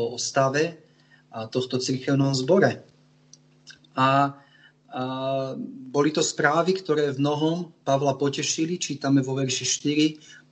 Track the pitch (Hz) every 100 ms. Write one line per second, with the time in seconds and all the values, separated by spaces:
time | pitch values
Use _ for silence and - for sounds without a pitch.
0 | 117 120 - 139 135 143 170 - _ _
1 | _ _ _ 110 113 131 - 127 - 131
2 | - 135 139 131 131 196 135 - - _
3 | _ _ _ - _ _ - - _ -
4 | 131 139 139 - _ _ - _ _ 127
5 | 127 131 135 135 135 131 - - 131 143
6 | 151 170 - - 151 160 175 185 - 151
7 | 147 135 143 147 156 170 170 - - 139
8 | 143 135 143 139 143 - 160 175 - 139
9 | 139 139 127 135 131 - 123 - 147 147
10 | 156 156 - - _